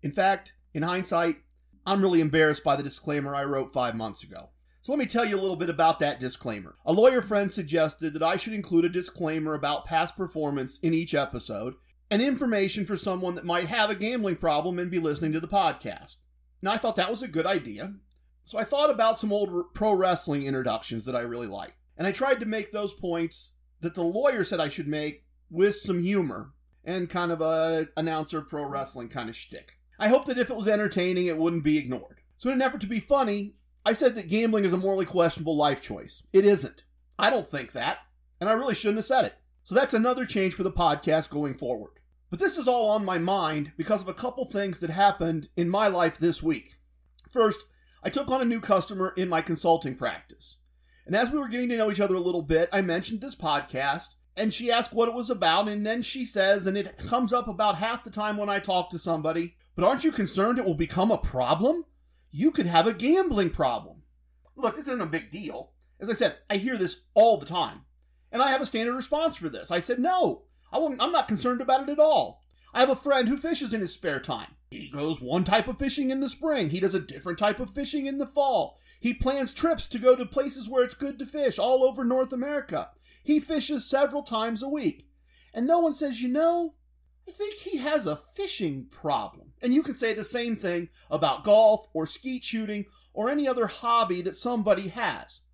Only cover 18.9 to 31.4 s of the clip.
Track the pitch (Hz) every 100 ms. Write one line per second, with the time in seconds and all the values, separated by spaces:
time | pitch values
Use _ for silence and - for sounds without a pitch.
18.9 | 226 226 226 208 202 202 175 175 - 208
19.9 | 196 185 175 - 143 135 135 123 110 -
20.9 | 113 113 123 120 120 117 98 - _ _
21.9 | - 196 196 262 262 220 220 208 214 202
22.9 | - 180 170 165 - - _ _ _ 170
23.9 | 175 170 196 277 247 185 180 151 - 147
24.9 | 151 151 147 _ _ _ 165 202 202 -
25.9 | 175 175 202 160 95 139 _ _ _ -
26.9 | 180 175 185 170 165 160 160 160 160 156
27.9 | - 165 160 151 160 151 160 139 139 131
28.9 | 131 120 135 113 113 - - - _ _
29.9 | _ 214 262 285 247 240 240 208 208 214
30.9 | - 180 180 180 156